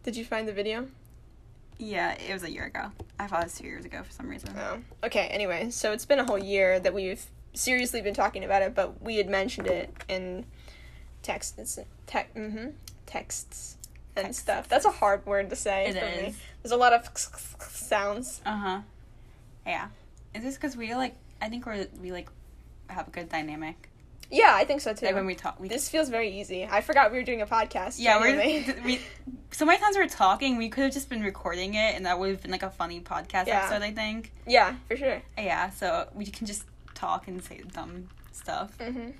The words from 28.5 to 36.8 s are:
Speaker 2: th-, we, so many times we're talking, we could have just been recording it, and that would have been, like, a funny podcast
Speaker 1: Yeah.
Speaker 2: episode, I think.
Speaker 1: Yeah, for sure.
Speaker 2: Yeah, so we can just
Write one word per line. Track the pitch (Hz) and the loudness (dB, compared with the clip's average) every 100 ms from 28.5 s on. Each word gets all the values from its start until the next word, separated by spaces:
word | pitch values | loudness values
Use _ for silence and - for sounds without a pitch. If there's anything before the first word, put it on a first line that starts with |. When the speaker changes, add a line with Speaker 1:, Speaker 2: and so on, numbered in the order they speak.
| 311 | 2
Speaker 2:
th-, | 269 262 | 0 -2
we, | 240 254 - - - - - | -2 -2 -4 -14 -12 -14 -12
so | - | 2
many | 311 370 | 6 8
times | 415 392 | 6 4
we're | 339 | 2
talking, | - 190 214 269 240 | 6 4 6 2 0
we | 226 | 0
could | 240 | 0
have | 269 | 0
just | 277 - | 0 -6
been | 226 | -2
recording | 202 190 180 175 185 | -2 -4 -4 -4 -2
it, | 208 220 - | 2 2 2
and | 185 | 0
that | 180 | 2
would | 196 | 0
have | 190 | -2
been, | - | -4
like, | 185 | -4
a | 190 | -4
funny | - 170 175 | -4 -6 -6
podcast | 175 156 156 190 190 | -6 -6 -2 0 2
Speaker 1:
Yeah. | 208 | 2
Speaker 2:
episode, | 190 208 | 2 0
I | 208 | -2
think. | 214 214 226 - - 226 | -2 -4 -4 -10 -14 6
Speaker 1:
Yeah, | 240 185 - - | 8 8 2 -4
for | 247 | 0
sure. | 269 202 - - | 0 0 -6 -6
Speaker 2:
Yeah, | 202 160 185 | -2 0 0
so | 190 190 170 - | -2 0 0 -2
we | 185 202 | -8 -10
can | - 214 | -6 -6
just | 208 - - | -6 -10 -18